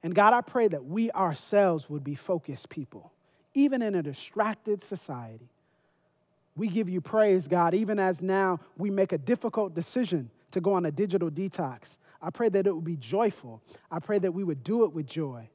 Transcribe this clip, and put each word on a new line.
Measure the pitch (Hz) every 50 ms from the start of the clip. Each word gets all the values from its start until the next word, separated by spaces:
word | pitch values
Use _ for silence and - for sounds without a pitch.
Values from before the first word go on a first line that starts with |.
| -
And | 165 180
God, | 190 202 214 240
I | 240
pray | 240 - - 247 233 208
that | 170 147 127
we | 131 160 214 226 226
ourselves | - - 190 175 151 - - - - 202 202 190 170 156 143 -
would | 147 147 139
be | 135 147
focused | 139 - - 185 170 - - 139 127 - -
people, | - - 135 - - 107 - - _ _ _ _ _ _ _ _ _
even | 277 277 285 269 254
in | 233 214 202
a | 185 156
distracted | 147 135 - - - _ 214 214 220 214 - _ 220 208 196
society. | - - 202 180 - - 147 123 120 113 113 113 120 120 _ _ _ _ _ _ _ _ _ _ _ _ _ _ _ _ _ _ _ _ _ 151
We | 208 220
give | 170 226 220 175
you | 185 180
praise, | - - - 220 214 208 190 185 165 135
God, | 175 175 170 170 170
even | 196 220 196 214 202
as | 196 185 185 156
now | 170 185 190 196 196 190 180 165 - - _ -
we | 180 208
make | 196 196 190 185 -
a | 156
difficult | 139 123 240 240 - 233 - - 214 190 160
decision | 165 170 - - 247 254 180 180 160 127 117 _ _ _ _
to | - 190
go | 170 196 196
on | 185 180
a | 156
digital | 147 143 202 202 170 196 170 165
detox. | 151 147 190 196 - - 175 135 127 117 - - - _ _ _ _ _
I | - 165
pray | 151 - 233 226
that | 185 196 190 202
it | 185
would | 160 170
be | 160 170 151
joyful. | 123 110 143 196 233 214 - - - 123 113 113 _ _ - - _ _
I | - 165
pray | - - 208 208
that | 185 190 170
we | 180 196
would | 175 156 139 120
do | 135 214 240 226
it | 185
with | 156 165 151 131
joy | - 160 160 139 131 120 113 107 _